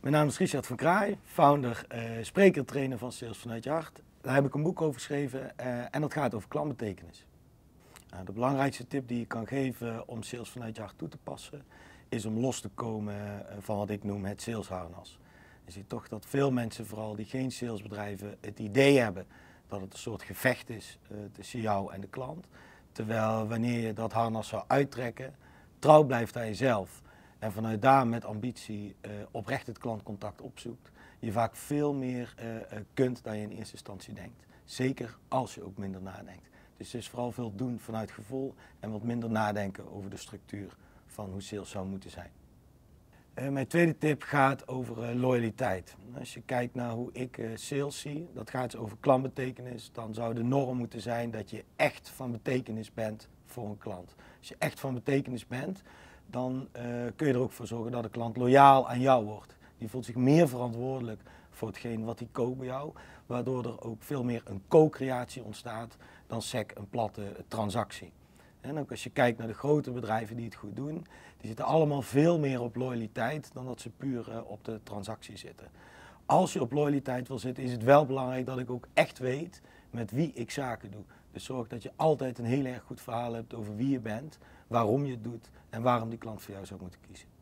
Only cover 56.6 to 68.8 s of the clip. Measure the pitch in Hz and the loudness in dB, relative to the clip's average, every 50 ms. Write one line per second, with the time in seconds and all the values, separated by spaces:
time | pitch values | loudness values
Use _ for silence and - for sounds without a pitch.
56.6 | - - - 120 120 120 120 120 120 120 107 - 160 143 123 123 127 - - - | -6 -8 -10 -10 -8 -6 -6 -4 -6 -6 -4 0 2 2 4 2 2 -2 -4 -10
57.6 | 120 101 117 117 110 117 123 120 113 107 - 120 117 117 113 123 123 123 131 139 | -10 -8 -6 -6 -4 -4 -4 -4 -6 -6 -6 -4 -6 -4 0 2 6 10 12 12
58.6 | 139 139 135 135 123 - 123 123 127 135 131 120 107 104 107 101 - - - - | 12 12 12 12 8 4 0 2 6 8 8 6 6 0 -6 -10 -14 -20 -20 -20
59.6 | - - - - 117 107 - 127 113 - 110 123 123 131 147 165 170 139 131 123 | -20 -20 -12 -10 -8 -6 -6 -6 -8 -4 0 4 6 8 8 8 8 6 4 -2
60.6 | 123 120 113 117 123 131 131 131 117 113 107 98 - - - - - - - - | -4 -4 -4 -4 -4 -4 -4 -4 -6 -6 -8 -10 -14 -20 -20 -20 -20 -20 -10 -8
61.6 | - 110 98 - - 120 117 110 110 113 117 - 123 117 - 131 117 127 127 131 | -8 -6 -6 -8 -8 -6 -6 -4 -4 -6 -6 -8 -10 -8 -2 -2 -2 0 -2 -6
62.6 | 127 127 127 135 147 160 - - - - - - - - 120 123 117 127 131 123 | -8 -6 -6 -6 -8 -10 -12 -14 -20 -20 -20 -20 -8 -4 -4 -2 0 0 -2 -2
63.6 | 113 120 117 - - 113 113 110 - - 147 135 120 123 120 117 - - 101 98 | -2 -4 -8 -8 -8 -10 -10 -10 -8 -6 -4 -2 0 -2 -2 -2 -6 -8 -10 -10
64.6 | - - - 160 156 151 - - 135 131 127 123 123 - - 127 113 107 107 - | 0 8 10 10 10 10 6 -2 -4 -2 -2 -4 -4 -8 -10 -12 -12 -12 -14 -12
65.6 | - 120 110 113 117 113 - - - - - - - _ 117 113 107 - - 120 | -10 -10 -8 -8 -10 -10 -14 -20 -20 -20 -20 -20 -12 _ -6 -6 -6 -4 -4 -4
66.6 | 104 - - - 104 - - 120 110 104 - - 101 101 - 92 - - - 110 | -4 -4 -8 -14 -12 -6 -2 -2 -2 -2 -4 -8 -10 -10 -10 -12 -12 -6 -2 -2
67.6 | 107 104 95 117 104 - - - 95 - - - - _ - - - - - - | -2 0 0 -2 -2 -4 -6 -14 -14 -16 -20 -20 -20 _ -20 -20 -20 -20 -20 -14
68.6 | - 131 147 156 | -10 -6 -4 -4